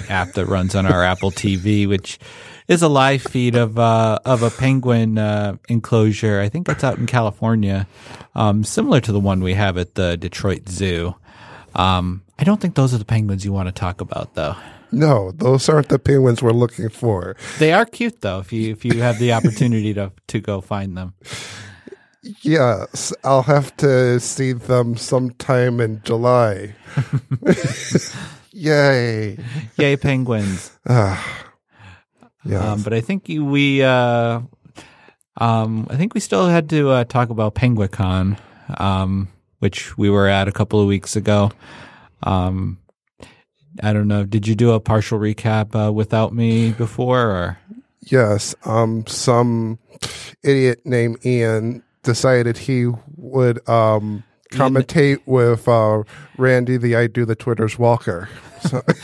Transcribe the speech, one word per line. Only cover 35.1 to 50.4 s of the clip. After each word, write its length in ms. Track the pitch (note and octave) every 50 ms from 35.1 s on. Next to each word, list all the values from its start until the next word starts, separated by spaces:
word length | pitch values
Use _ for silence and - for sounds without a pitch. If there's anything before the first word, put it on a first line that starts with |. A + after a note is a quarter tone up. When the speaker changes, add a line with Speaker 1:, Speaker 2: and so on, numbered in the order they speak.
| _ _ _ _ - -
Speaker 1:
um, 480 | A#2 A#2 A2+ A2+ A2 A2 A2 A2 A2 -
I 60 | -
think 180 | C3+ D3+ B2 -
we 60 | G3+
still 260 | - - G3+ F#3+ F#3 F3
had 220 | E3+ E3+ D#3+ D3+
to, 200 | D#3+ D3+ D3 C3+
uh, 140 | C3 B2+ A#2+
talk 260 | A#2+ - B2 B2 A2+
about 240 | A#2 A2 A2 G#2+ -
Penguicon, 840 | - C3 B2 A#2+ G#2+ G2+ F#2+ - - F#2+ F#2 F#2 F#2+ F#2 F#2+ G#2 - - - - - - - - -
um, 500 | F2 G2 G2 F#2+ F#2+ F#2 G2 G2 G2 F#2 - _ _ _ _ -
which 400 | - G2 - - - - - -
we 100 | G#2 G2+
were 200 | G2+ G2+ G2 G2
at 180 | G2 G2 G2
a 60 | G2+ -
couple 280 | - G#2+ - - G#2+
of 60 | G2+
weeks 300 | G2+ G2+ F#2+ - - -
ago. 340 | A2 G2+ G#2+ G#2 G#2 G2+ G2+ - - - - - - - - - - - _ _ - -
Um, 560 | - F#2+ F#2 F2+ F#2 F#2+ F#2+ F#2+ F#2+ F#2+ F#2 _ _ _ _ _ _ _ _ - - _ _ _ _ _ _ _ _ E3 - -
I 100 | G#2+ G#2+
don't 140 | G#2 G#2 G#2
know. 160 | G#2 G#2 G2
Did 220 | G2 G#2+ A2+ G2+
you 80 | A2 A2+
do 160 | G#2 A#2+ A#2
a 100 | A2+ A2
partial 380 | - - A2+ A2 G2+ - A#2 G#2
recap, 560 | G#2+ G#2+ G#2+ - - A2+ A2 G#2+ G#2+ G#2+ -
uh, 180 | A2 G#2+ G#2+ G#2
without 400 | G#2+ G#2+ - - A2 A2 - G#2+
me 380 | A#2 A#2 A2+ A2+ A2+ A2+ A2+ A2
before? 480 | A2 A#2 G#2+ - - B2+ B2 B2+ B2+ A#2+ A2
Or? 280 | G2 F2+ F2 F2+ F2+ - _ - G#3+ B3 - _ _ _ -
Speaker 2:
Yes. 520 | - C3 C3 A#2 G#2 G#2 G2+ - - - - -
Um, 400 | - A2 A2+ A#2 A2 A2+ A2+ A2 -
some 720 | - - - - A#2+ A#2 B2 A#2+ A#2 A2+ A2+ A2 A2+ A2+ _ _ - - - - - - - - - _